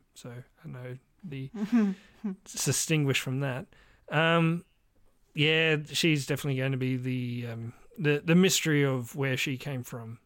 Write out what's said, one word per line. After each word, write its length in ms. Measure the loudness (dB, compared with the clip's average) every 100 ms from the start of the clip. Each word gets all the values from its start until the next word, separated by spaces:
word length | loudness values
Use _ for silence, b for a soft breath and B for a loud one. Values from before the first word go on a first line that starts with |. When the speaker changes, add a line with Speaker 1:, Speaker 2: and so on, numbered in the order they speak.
| _
Speaker 1:
so 180 | -20 -16 -16 -18 _
I 40 | -16
know 300 | -12 -12 -14 _ _
the 280 | -12 -10 -10
Speaker 2:
<laughs> 920 | -6 0 2 2 -2 -12 -10 -8 -8
Speaker 1:
distinguish 760 | -10 -4 -2 0 0 2 2 0
from 200 | -2 -4
that. 260 | -4 -6 -10 b b b -4
Um, 540 | 0 4 4 2 0 -6 _ _ _ _ _ _
yeah, 420 | 0 2 4 4 2 0
she's 340 | 0 2 2 0
definitely 320 | -2 -2 -2
going 140 | -2
to 60 | 0
be 180 | -2 -2
the, 560 | -2 -2 -4 -6 -6
um, 200 | -8 -10 -12 -18 -2
the, 220 | 0 2
the 100 | 4
mystery 500 | 6 6 4 2 4
of 300 | 4 0 -4
where 220 | -4 -2 0
she 200 | -2 -4
came 260 | -6 -8
from 360 | -8 -12 -12 -16